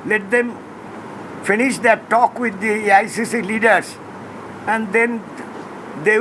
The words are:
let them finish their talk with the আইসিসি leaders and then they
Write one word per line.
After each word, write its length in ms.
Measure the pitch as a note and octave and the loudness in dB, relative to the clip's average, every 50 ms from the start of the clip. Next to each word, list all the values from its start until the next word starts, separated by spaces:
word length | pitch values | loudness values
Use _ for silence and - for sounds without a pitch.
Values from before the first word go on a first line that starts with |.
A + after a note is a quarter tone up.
| - F#3 | -2 0
let 120 | G#3+ G#3 G3 F#3+ A#3+ | 0 0 0 2 2
them 120 | A#3+ A#3+ A#3+ - - - - - - - - - - - - - - - - - - - - | 2 2 0 -4 -10 -14 -16 -16 -16 -14 -14 -14 -14 -14 -14 -12 -12 -12 -12 -12 -4 0 0
finish 240 | G3+ A3 C4 C4 G#3 - A#3+ | 2 2 2 2 0 2 4
their 140 | A#3 G#3+ G#3+ - - G#3+ | 4 4 2 2 2 2
talk 180 | A#3 B3 - - A#3 B3 | 4 4 2 2 0 -2
with 120 | A3+ F#3+ F#3 G#3+ | -2 -2 0 0
the 100 | A3 G#3 A3 G#3 G3+ G3 G3 | 0 0 2 4 6 6 6
আইসিসি 400 | A3+ F#3 C3+ G3 A#3 - - A#3+ F3 G3 | 6 4 -2 -2 -2 0 0 -2 0 0
leaders 360 | A3 A3 A3 A3+ G3 E3+ D3 - - - - - - - - - - - - - - - - G3+ | 0 4 6 6 6 4 2 -2 -10 -14 -14 -14 -14 -14 -14 -14 -14 -14 -14 -14 -14 -6 -2 -2
and 100 | A3 A3 A3 F#3+ F#3+ | 0 0 0 0 2
then 160 | A#3 A#3 A#3+ A#3+ A3 F#3+ - - - - - - - - - - - - - - C#3+ D3+ | 2 2 2 0 -4 -8 -10 -14 -14 -14 -12 -12 -14 -14 -14 -14 -14 -14 -12 -8 -2 2
they 100 | G#3 G#3+ A3 | 2 4 4